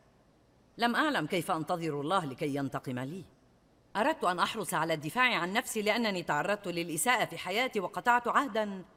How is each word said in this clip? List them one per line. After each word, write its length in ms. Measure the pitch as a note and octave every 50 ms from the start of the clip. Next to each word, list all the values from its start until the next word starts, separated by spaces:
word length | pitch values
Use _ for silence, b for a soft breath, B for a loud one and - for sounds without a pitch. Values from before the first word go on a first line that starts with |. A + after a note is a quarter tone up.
| _ _ _ _ _ _ _ _ _ _ _ _ _ _ _ -
لم 180 | A3 A#3+ A#3
أعلم 300 | G3+ D4 D#4 C#4 G3 D#3
كيف 240 | D3+ - F3+ D#3 -
أنتظر 500 | F#3 D#3+ D#3 - F3+ E3+ E3 D#3+ C#3+ C#3+
الله 240 | C#3 D3+ F#3+ G3 E3+
لكي 300 | C#3 B2+ - E3 D3+ C3+
ينتقم 440 | C#3 C#3 C3 - C#3 - C#3+ B2+ B2
لي. 260 | C3 C3+ D#3+ F#3+ E3+ - - _ _ _ _ _ _ _ _ _ _ _ -
أردت 280 | F#3+ A3 C#4+ - - -
أن 140 | F3+ F3+ E3+
أحرص 360 | F#3 G3+ - A3+ F#3 - -
على 200 | E3 D#3 E3 E3
الدفاع 440 | D#3 C#3+ D#3 - A#3+ B3+ B3 A3 E3+
عن 140 | E3 F3+ F#3+
نفسي 300 | A#3 B3 - - A3+ G3+
لأنني 400 | G#3 G#3 A#3 A#3 A3 G3 F3+ E3
تعرضت 460 | - D#3+ D3 D3+ F3+ G3+ G3+ - F3+
للإساءة 560 | F3 E3+ E3+ F3 D#3 E3 - B3 B3+ A3+ F#3
في 140 | D3+ E3 E3
حياتي 420 | - F#3 F#3 A3 B3+ B3+ - G#3+
وقطعت 480 | F#3 E3+ - F3+ F3 B3 A#3+ A#3+ A#3+ A3+
عهدًا 560 | F3 A3 C#4+ C4+ G3+ A3 G#3+ G#3 G3 F#3+ F3 - -